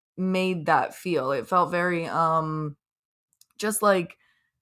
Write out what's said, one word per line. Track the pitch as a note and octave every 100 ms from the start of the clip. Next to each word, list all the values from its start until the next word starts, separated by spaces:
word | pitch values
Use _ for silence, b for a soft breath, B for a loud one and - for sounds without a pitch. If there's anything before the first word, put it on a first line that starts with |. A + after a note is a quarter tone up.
| _ -
made | F#3 F#3 F#3 F3+ D3+
that | D3 -
feel. | - F#3 D#3 C3
It | C#3 A2
felt | F#3 E3+
very, | F3 F3+ E3+ E3
um, | D#3 E3 D#3+ D#3+ D#3 D3+ D3 _ _ _ _ _ _ _ -
just, | G#3+ G#3+
like, | G#3 F#3+ E3+ - _ _ _ _